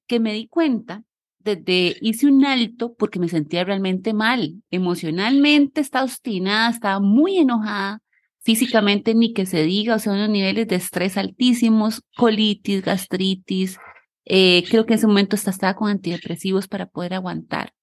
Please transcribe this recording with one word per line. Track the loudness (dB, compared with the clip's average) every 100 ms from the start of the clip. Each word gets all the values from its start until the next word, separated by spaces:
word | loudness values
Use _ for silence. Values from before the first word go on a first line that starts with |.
| -6
Que | -2
me | -2
di | -4 -6
cuenta, | -2 0 -2 -6 -14 -16 _ _ _
desde, | -6 -4 0 2 2 0
hice | -4 0 4
un | 4 4
alto | 2 -2 -4 -8
porque | -4 -4 -2
me | -2
sentía | -2 -2 -4
realmente | -2 -2 -2 -2 -2
mal. | -2 0 0 -4 -8 _
Emocionalmente | -4 -2 -2 -4 -4 0 2 4 4 2 -2
estaba | -4 -2
obstinada, | -4 -6 -8 -4 -2 0 0
estaba | -2 -4 0
muy | 2 4 2 2
enojada. | 2 0 -2 -4 -6 -8 _ _ _ _
Físicamente | -2 0 2 2 2 0 0
ni | 2 2
que | 0
se | -2 0
diga, | 0 0 0 -2
o |
sea, | 0
unos | -2 0
niveles | 0 0 -2 -2
de | -2
estrés | -2 -4 -2 -2
altísimos, | -6 0 0 2 2 2 0 -4 -12 0
colitis, | 2 2 0 -2 -2 -4
gastritis. | -2 -4 -4 -2 -2 -4 -4 -4 -4 -6 -20 -20 _ _
Eh, | 0 4 6 4 4
creo | 2 2
que |
en | 2
ese | 4
momento | 4 2 0
hasta | -2
estaba | -2 -2
con | -2 -4
antidepresivos | -4 -4 -8 -8 -8 -2 -2 -2
para | -8 -10
poder | -8 -8
aguantar. | -6 -6 -10 -8 -8 -8 _